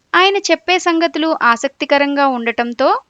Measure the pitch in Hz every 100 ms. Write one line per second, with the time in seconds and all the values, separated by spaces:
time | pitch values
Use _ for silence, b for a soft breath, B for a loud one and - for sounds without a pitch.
0 | - 339 381 392 392 320 - 359 359 330
1 | 330 320 320 311 233 233 277 - 285 285
2 | 285 285 277 247 233 233 240 240 277 480